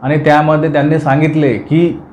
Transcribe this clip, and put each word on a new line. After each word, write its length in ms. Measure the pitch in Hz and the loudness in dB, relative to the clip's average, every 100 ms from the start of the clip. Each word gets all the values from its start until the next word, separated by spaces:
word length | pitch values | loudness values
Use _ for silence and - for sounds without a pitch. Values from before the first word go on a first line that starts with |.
आणि 160 | 131 151 | -2 -2
त्यामध्ये 540 | 151 147 156 156 156 | 2 2 2 0 0
त्यांनी 260 | 147 143 156 | 0 0 0
सांगितले 540 | 151 139 156 156 143 | 0 0 0 0 0
की 500 | 110 - 156 170 - - | -2 -2 0 0 -2 -12